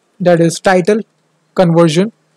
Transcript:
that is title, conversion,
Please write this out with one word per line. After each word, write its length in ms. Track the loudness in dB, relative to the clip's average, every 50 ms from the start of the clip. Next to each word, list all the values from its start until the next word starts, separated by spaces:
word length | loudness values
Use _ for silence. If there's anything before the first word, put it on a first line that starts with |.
| _ _ _ -4
that 200 | -2 0 0 2
is 200 | 0 -2 -2 -2
title, 400 | -2 0 0 0 0 -2 -4 -4 -6 _ _ _ _ _ _ _ _ _ -2
conversion, 600 | -2 0 2 2 2 2 2 2 -2 -4 -4 -6 _ _ _ _